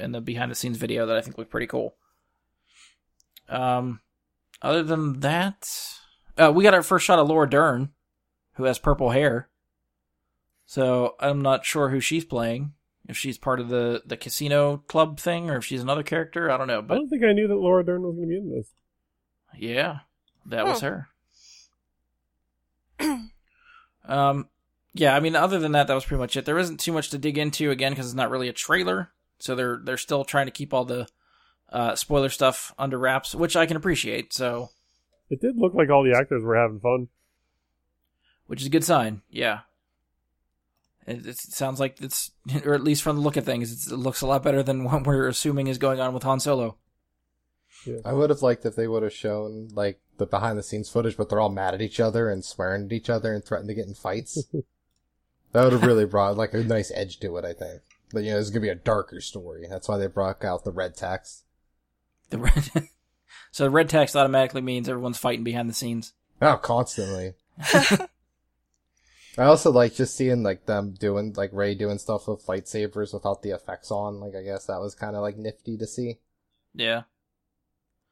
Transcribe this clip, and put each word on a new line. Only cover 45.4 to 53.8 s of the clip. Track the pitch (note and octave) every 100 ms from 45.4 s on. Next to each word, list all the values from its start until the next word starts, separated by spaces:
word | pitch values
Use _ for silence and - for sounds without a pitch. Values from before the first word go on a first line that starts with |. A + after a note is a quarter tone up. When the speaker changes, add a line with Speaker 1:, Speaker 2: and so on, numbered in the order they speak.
| D3+ C#3 C3+
Speaker 1:
is | B2+
going | C3+ C3
on | B2+
with | B2+
Han | C3+ C3+
Solo. | D3 C3+ A#2 - _ _ _ _ _ _ _ _ _ - -
Speaker 2:
Yeah. | A#2 A2
Speaker 4:
I |
would | C3+ D3
have | C#3+
liked | C3+ A#2+ A#2
if | G#2+
they | A2+
would | A2+
have | G#2+
shown, | - G#2+ G#2 G#2+ A2 A2
like, | G#2+ G2+ G2 _ -
the | -
behind-the-scenes | G2 A2+ G#2+ G2+ G#2+ G#2+
footage, | A#2 A2+ -
but | G#2
they're | G#2
all | G#2
mad | G2 F#2+
at | F#2+
each | G#2+ -
other | A2+ A2+ A2+
and | F#2+ -
swearing | - F#2 G2 G2+
at |
each | A2+ -
other | A2+ A2
and | G#2+
threatening | - G#2 G#2
to | G#2+